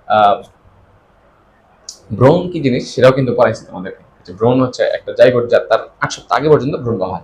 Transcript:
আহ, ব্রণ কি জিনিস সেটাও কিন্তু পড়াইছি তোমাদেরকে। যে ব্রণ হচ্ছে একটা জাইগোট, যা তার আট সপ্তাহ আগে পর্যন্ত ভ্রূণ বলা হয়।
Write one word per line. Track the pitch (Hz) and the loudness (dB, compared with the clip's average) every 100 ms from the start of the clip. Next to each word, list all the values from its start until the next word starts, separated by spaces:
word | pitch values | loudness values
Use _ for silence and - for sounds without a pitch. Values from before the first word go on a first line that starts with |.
| - | -2
আহ, | 107 104 98 - _ _ _ _ _ _ _ _ _ _ _ _ _ - - - | 2 4 2 -6 _ _ _ _ _ _ _ _ _ _ _ _ _ -20 -20 -12
ব্রণ | 104 127 175 180 | 0 2 2 -2
কি | 165 | -4
জিনিস | 135 123 - | -2 -2 -4
সেটাও | - 123 | 2 4
কিন্তু | 135 127 | 4 0
পড়াইছি | 117 113 110 - | 0 0 -2 -12
তোমাদেরকে। | 92 92 - _ _ - | -14 -14 -16 _ _ -20
যে | |
ব্রণ | 92 113 131 | -2 0 2
হচ্ছে | 127 - | -2 -2
একটা | 85 - - | -2 -4 -6
জাইগোট, | 101 120 120 117 | 2 4 4 0
যা | 113 | 0
তার | - 110 - _ | 0 -2 -4 _
আট | 143 | -8
সপ্তাহ | - - 117 | -8 -4 -2
আগে | 151 | 2
পর্যন্ত | 143 127 165 | 2 0 -6
ভ্রূণ | 120 98 | -6 -6
বলা | 92 | -6
হয়। | 87 | -8